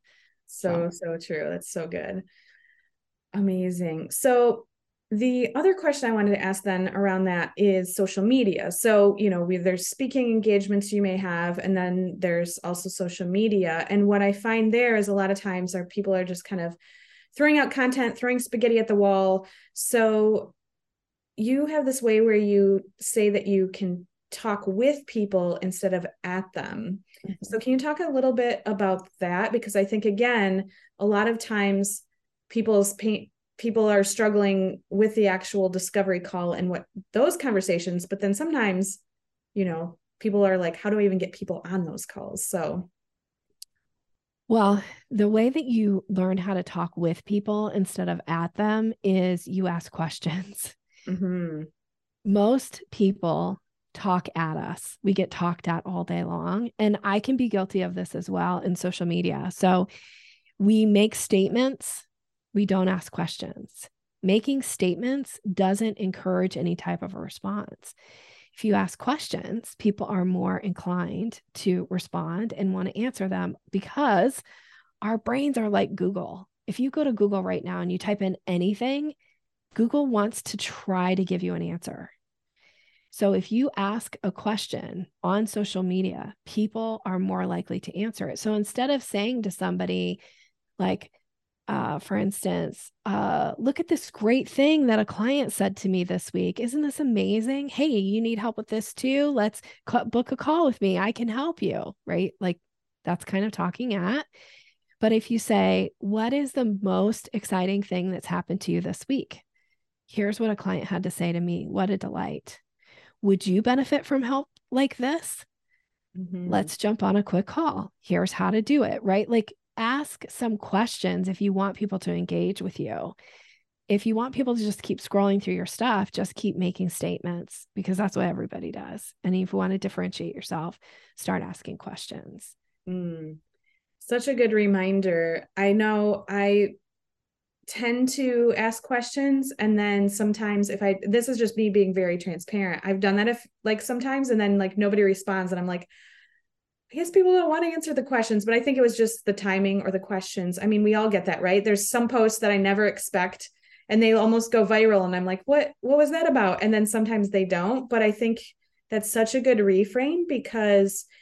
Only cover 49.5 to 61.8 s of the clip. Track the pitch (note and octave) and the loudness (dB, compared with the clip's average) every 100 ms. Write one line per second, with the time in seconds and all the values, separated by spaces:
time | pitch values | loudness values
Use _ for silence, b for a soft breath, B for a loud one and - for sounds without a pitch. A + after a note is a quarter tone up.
49.5 | F#3+ F#3 E3+ - - D#3+ - E3+ F3 F#3+ | -2 -2 -2 -6 -6 -6 -4 -6 -6 -8
50.5 | G3+ - - _ b - F#3 F#3 F3+ E3+ | -12 -12 -14 _ b -8 -4 -2 -2 -4
51.5 | D3+ D#3 _ _ _ _ _ G#3 G3+ G#3 | -6 -10 _ _ _ _ _ 0 4 4
52.5 | C4 - - - - G3 G3 E3+ D#3 F3 | 2 -2 -16 -20 0 2 2 -2 -2 -2
53.5 | F#3+ _ _ _ - G3 F3+ - E3 D#3+ | -6 _ _ _ -8 -2 -2 -2 -4 -4
54.5 | D#3+ - E3+ - - G3 G3 F#3+ - F3 | -4 -8 -10 -12 -4 0 0 -2 -2 -4
55.5 | F3 - E3 - F3+ F3 F3 F3 E3+ E3 | -2 -4 -4 -4 -6 -4 -4 -4 -4 -4
56.5 | F#3+ A#3+ - G#3+ G#3 G3+ G3+ A#3 C4 A#3+ | -4 -4 0 0 2 0 0 0 0 2
57.5 | G3+ F#3+ G3 F3+ F3+ F3+ - F3+ F#3 F3 | 0 0 -2 -2 -4 -6 -8 -4 -2 0
58.5 | F3+ F#3+ F3 F#3 - F3 E3+ F3 C#3 F#3 | -2 -2 -2 -4 -4 -2 0 -2 -2 -6
59.5 | - F#3 F3+ F#3+ B B B B B B | 0 4 4 2 B B B B B B
60.5 | _ G3+ A3 G#3+ G3+ G#3+ - - F#3+ F#3+ | _ 4 6 6 6 4 0 0 2 4
61.5 | A#3+ C4 C4 | 2 0 -2